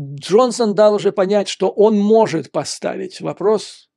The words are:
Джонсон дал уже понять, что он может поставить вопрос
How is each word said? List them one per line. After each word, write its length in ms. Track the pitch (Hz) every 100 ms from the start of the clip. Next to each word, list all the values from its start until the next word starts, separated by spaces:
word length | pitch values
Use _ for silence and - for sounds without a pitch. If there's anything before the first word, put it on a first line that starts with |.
| 139 143
Джонсон 580 | - 196 254 208 214
дал 200 | 196 214
уже 180 | 208 196
понять, 340 | 196 190 208 220
что 240 | - 185
он 260 | - 214 208
может 540 | 208 220 214 160 135
поставить 720 | 156 135 - - 185 185 -
вопрос 680 | 156 147 185 214 - - _